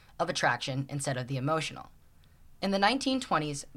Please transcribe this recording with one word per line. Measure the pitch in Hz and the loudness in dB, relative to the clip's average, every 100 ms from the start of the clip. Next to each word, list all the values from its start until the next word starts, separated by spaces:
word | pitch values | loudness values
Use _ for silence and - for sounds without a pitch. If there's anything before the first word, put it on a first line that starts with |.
| - - | -20 -4
of | 175 | -2
attraction | - 151 120 - 135 139 | 2 2 2 -2 -4 -4
instead | 143 139 127 | -4 -4 -4
of | 123 | -2
the | 135 | -2
emotional. | 135 160 147 - - - - - - - - - | 0 0 -2 -8 -16 -20 -20 -20 -20 -20 -20 -6
In | 196 | -2
the | 196 | 4
nineteen | 202 262 269 262 | 4 4 0 0
twenties, | - 160 151 143 - | 2 0 0 -4 -10